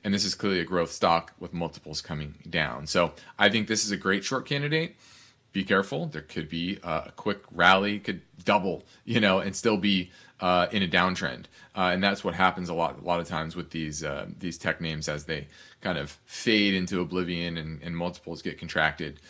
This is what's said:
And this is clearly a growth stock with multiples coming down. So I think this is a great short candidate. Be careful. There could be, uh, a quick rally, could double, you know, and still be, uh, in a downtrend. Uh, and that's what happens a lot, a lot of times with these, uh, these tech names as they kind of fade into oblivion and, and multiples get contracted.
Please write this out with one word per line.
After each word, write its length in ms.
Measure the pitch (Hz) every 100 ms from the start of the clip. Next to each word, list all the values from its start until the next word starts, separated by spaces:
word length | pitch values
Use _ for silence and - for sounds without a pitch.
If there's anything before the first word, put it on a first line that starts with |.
And 100 | 107
this 120 | 101 98
is 100 | -
clearly 240 | 104 95
a 60 | 82
growth 260 | 90 82
stock 420 | - 95 85 - -
with 140 | 87
multiples 480 | 85 82 - - 76
coming 340 | - 78 73 - -
down. 380 | 85 73 60 76
So 260 | 95 87 - - -
I 120 | 104
think 180 | 110 104
this 180 | 110 104
is 60 |
a 60 | 98
great 260 | 95 98
short 220 | - 131 -
candidate. 520 | 143 147 156 170 - - - - _ _
Be 120 | 95
careful. 420 | 92 98 98 80 82
There 160 | 78
could 280 | - - 78
be, 300 | 82 87 101
uh, 200 | 85 80 -
a 40 |
quick 280 | - - 98 -
rally, 480 | 85 87 95 101 104
could 220 | - 92 - -
double, 400 | - 104 92 78 - - -
you 140 | 117
know, 200 | 104 95
and 160 | 95 95
still 220 | 117 104
be, 340 | 101 95 90 - - -
uh, 260 | 90 90 87
in 120 | 107
a 40 | 95
downtrend. 580 | 90 92 90 80 62 - - - -
Uh, 160 | 90
and 100 | 90
that's 200 | 98 101
what 100 | 98
happens 360 | 87 92 90 87
a 40 |
lot, 260 | 85 80 -
a 40 |
lot 160 | - 87
of 80 | 82
times 280 | 82 80 85
with 160 | 80
these, 320 | 82 78 76
uh, 240 | 78 71 - -
these 200 | 92 80
tech 220 | - 80
names 280 | 82 78 78
as 160 | 76 76
they 220 | 76 73 - - -
kind 160 | 101 85
of 220 | 71 - _
fade 480 | - 120 107 101
into 280 | 95 90 95
oblivion 560 | 85 90 87 85 85 82
and, 240 | 78 80
and 140 | 82 85
multiples 460 | 87 87 - 85
get 180 | 90 82
contracted. 600 | 82 - 78 76 78 73 -